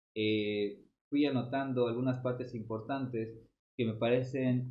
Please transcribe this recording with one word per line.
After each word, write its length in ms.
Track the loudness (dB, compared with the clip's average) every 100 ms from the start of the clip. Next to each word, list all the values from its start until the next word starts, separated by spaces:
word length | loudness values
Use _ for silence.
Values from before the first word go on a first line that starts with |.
| _ 0
eh, 680 | 2 2 2 0 -2 -4 -18 _ _
fui 180 | 2 2
anotando 600 | 2 0 -2 -2 0 2
algunas 320 | 2 0 0
partes 360 | -2 -4 -6
importantes 840 | -8 -6 -6 -4 -4 -4 -4 -4 -8 -20 _ _ -2
que 80 |
me 100 | 0
parecen, 760 | 2 2 2 2 0 2 2 0